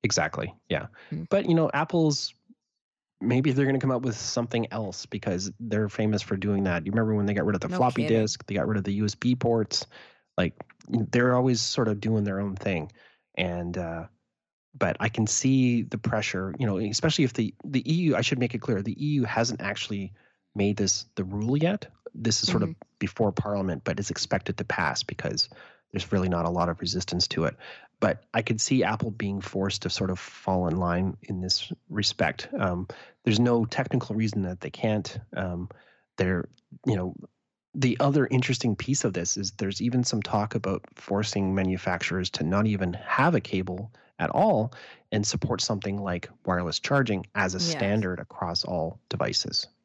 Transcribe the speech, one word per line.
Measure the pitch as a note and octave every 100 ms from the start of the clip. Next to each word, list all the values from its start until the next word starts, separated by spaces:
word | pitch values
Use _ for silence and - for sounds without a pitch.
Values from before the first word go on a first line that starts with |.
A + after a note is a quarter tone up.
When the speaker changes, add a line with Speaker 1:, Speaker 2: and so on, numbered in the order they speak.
Speaker 1:
Exactly, | - - D#2 - - - _
yeah. | D2+ - - -
Speaker 2:
Hmm. | D#3 E3+
Speaker 1:
But, | G3 -
you |
know, | E3 D#3
Apple's, | C#3 D#3+ F3 D#3 C#3+ - - _ - _ _ _ _ _ _
maybe | A#2 B2 C#3+
they're | C3 C#3
gonna | C3+
come | C3
up | B2
with | B2+ A2
something | - - A#2 A#2 A2
else | - G#2 F2 -
because | G2+ - F2+ F#2+ -
they're | A#2 G#2+ G#2
famous | - G#2+ G#2
for | - G2
doing | G#2 G2+
that. | F#2+ E2+ E2
You |
remember | A2 A2
when | G#2+ G2+
they |
got | G2+ F#2+
rid | G2+
of |
the | -
Speaker 2:
No | F3+
Speaker 1:
floppy | B2+ A#2+
Speaker 2:
kidding. | A2
Speaker 1:
disk, | A2+ G#2+ - -
they |
got | G2 E2
rid | G#2
of |
the | F#2+
U | G2+
S | G#2
B | - B2
ports, | B2 A#2+ A#2 G#2 - - - - _ _ -
like, | F2 - - _ -
they're | A#2 G#2+ A#2+ B2
always | B2 C3 A#2
sort | - - A2
of | G#2
doing | G#2+ A2
their | G#2 F#2+
own | G2+ F#2+
thing. | G2+ F2+ D2+ - - _ _
And, | - F2+ F2 F2 F#2
uh, | E2+ E2 - _ _ _ _ _ _
but | C3 F2+ -
I | A2
can | A2+ G#2+
see | - C3 C3+ B2+ A#2+
the | - G#2+
pressure, | - A2+ G#2 F#2 F#2+ -
you | A#2
know, | F#2+
especially | G#2 A2 - -
if | B2+
the, | - G#2+ -
the | - C3+ -
E | E3 E3
U, | G#2+
I |
should | A#2+ C3
make | B2
it | A#2
clear, | - G2+
the | G2+ -
E | D3+
U | D3
hasn't | A2+ - A#2 -
actually | G2 G2+ - G2+ F#2+ - _ _ _
made | G#2+ G2+ G#2
this | G2 - - -
the |
rule | F#2 G2+ A2 C#3+
yet. | E3 G#3 - _ -
This | A2 A2+ -
is | -
sort | A#2
of | G#2
Speaker 2:
Mm-hmm. | - - _
Speaker 1:
before | - - A2
Parliament, | - - G2+ F#2+ E2+
but | - G2
it's | G2+
expected | - - G2 - -
to |
pass | G2+ - D#2+ B1
because | - - - - - - - _ _
there's | F#2+ -
really | G2+ F#2
not | F2 E2+
a |
lot | F2 F2
of | F#2+
resistance | F2 F2+ - F2+ -
to | -
it. | D#2+ - - - - _
But | G#2 G2+ _
I | A2+
could | A2 A2
see | - C3
Apple | F#2 G#2+ A#2+
being | G#2 G2+ G2
forced | F#2 G2 G2 -
to | F#2+
sort | - F#2+
of | F2+
fall | - - - F#2 F2
in | F2
line | F2 F2 F#2+ -
in | - F#2+
this | F#2 - - - _
respect. | G#2 G2+ - F2 - - C#4
Um, | G2 F2 F#2 - - _
there's | - G#2+
no | B2 A#2+
technical | A2+ - B2 A#2+ -
reason | G#2+ A2 G#2
that | F#2+ F#2
they | -
can't. | - A2 G#2+ - A#2 -
Um, | - F#2+ F2 F#2+ - _ _ _ -
they're, | F#2 F#2 - _ _ - C#3
you | G2+
know, | F#2 - - _ _ _ _
the | - C3 A#2+
other | C#3 C#3+ C3
interesting | B2+ B2 B2+ A#2+ G#2
piece | - C#3+
of | A2+
this | F2+ E2+ -
is | F#2+
there's | - G2 G2
even | A#2+ B2
some | B2 A2
talk | - A2 G#2
about | A2+ G2 G2 -
forcing | - - G2 G#2 G2+ F#2+
manufacturers | F#2+ F#2 F#2 - F2+ - F#2 F#2
to | -
not | D#2 G2 A2
even | G2+ F2+
have | F2+ - - D3+
a | D3
cable | - F#2+ F#2 F#2 A2 - _ -
at | D#2+
all | - G#3+ C#3 A#2 - - - _
and | G#2+ G#2
support | - - G2
something | - G#2 F#2+ G2+
like | G2 F2 - - -
wireless | F2 F2 -
charging | - C#3 A#2+ G2 -
as | G#2 F#2+
a | F#2
Speaker 2:
Yes. |
Speaker 1:
standard | F2 D#3 G2 G#2+ F#2+ F2+
across | - - F2 F2
all | - F2 E2 - _
devices. | - - - - - - _